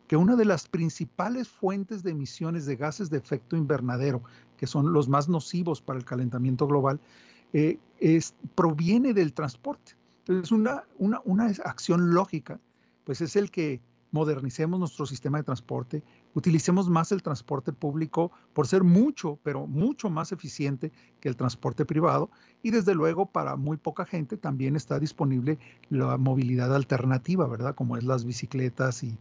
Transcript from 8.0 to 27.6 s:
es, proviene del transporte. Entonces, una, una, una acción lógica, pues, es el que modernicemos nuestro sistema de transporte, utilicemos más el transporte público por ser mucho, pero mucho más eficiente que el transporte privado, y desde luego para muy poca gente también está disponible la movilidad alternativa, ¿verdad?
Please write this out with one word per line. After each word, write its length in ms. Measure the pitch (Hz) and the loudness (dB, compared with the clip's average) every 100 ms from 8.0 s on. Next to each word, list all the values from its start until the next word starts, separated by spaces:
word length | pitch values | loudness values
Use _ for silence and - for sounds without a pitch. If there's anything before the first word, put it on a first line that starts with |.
es, 340 | 156 165 - - - | 4 4 2 -10 -6
proviene 600 | - 165 151 165 233 269 | 2 2 2 2 4 4
del 180 | 202 156 | 2 0
transporte. 600 | 143 147 - 285 - - _ _ _ | -2 -8 -6 -10 -10 -14 _ _ _
Entonces, 300 | - 185 165 | -2 -2 2
una, 340 | 220 226 277 - - | 2 2 -2 -8 -2
una, 220 | 202 254 | 0 0
una 220 | 214 190 233 190 | 0 2 2 -2
acción 480 | - - - 170 175 | -6 -8 0 2 4
lógica, 460 | 175 196 156 - - _ _ _ _ | 4 2 -6 -8 -16 _ _ _ _
pues, 160 | - 135 | -8 -6
es 160 | 165 202 | 0 0
el 140 | 202 | 0
que 300 | 185 151 127 _ _ - | -2 -4 -4 _ _ -6
modernicemos 680 | 151 156 139 127 - 160 185 | -2 0 0 -4 -4 -2 0
nuestro 280 | 170 - 139 | -4 -4 -8
sistema 320 | 131 143 151 | -6 -4 -4
de 60 | |
transporte, 580 | 143 127 - 127 123 151 - _ _ | -4 -6 -6 -8 -6 -10 -10 _ _
utilicemos 540 | 156 180 160 - 185 180 | 0 2 2 4 2 4
más 220 | 165 165 | 2 2
el 120 | 196 | -2
transporte 500 | 165 131 - 139 160 | -2 -6 -4 -4 -4
público 580 | 135 147 151 156 160 170 - _ | -6 -4 -4 -4 -2 -2 -4 _
por 140 | - 139 | -2 2
ser 180 | 190 | 4
mucho, 540 | 175 185 285 - 160 147 | 8 8 6 0 -8 -6
pero 240 | 147 135 147 | -6 -6 -4
mucho 420 | 139 233 285 208 | 0 0 -2 -4
más 220 | 156 165 | -4 -6
eficiente 600 | 180 143 - 143 135 156 _ _ _ | -8 -10 -6 -4 -4 -8 _ _ _
que 80 | 139 | -6
el 80 | 120 | -2
transporte 480 | 127 117 131 113 | -4 -2 -6 -2
privado, 460 | 147 151 165 139 165 _ _ _ | -2 2 2 2 -2 _ _ _
y 80 | 226 | 0
desde 240 | 226 190 | 2 2
luego 320 | 170 160 165 196 | 2 2 2 -2
para 300 | 170 143 135 | -2 -4 -4
muy 200 | 139 156 | -4 -4
poca 280 | 160 151 | -6 -8
gente 320 | 180 175 156 214 | -6 -6 -6 -6
también 400 | 156 131 131 151 | -6 -4 -2 -2
está 240 | - 135 | -2 -4
disponible 580 | 151 - 143 127 131 156 - - - | -4 -2 0 0 0 -4 -8 -20 -4
la 260 | 135 127 131 | 0 0 2
movilidad 580 | 131 131 123 123 123 | 2 2 0 0 2
alternativa, 720 | 139 131 131 131 127 160 185 127 | 0 0 0 2 0 0 0 0
¿verdad? 280 | 113 | -2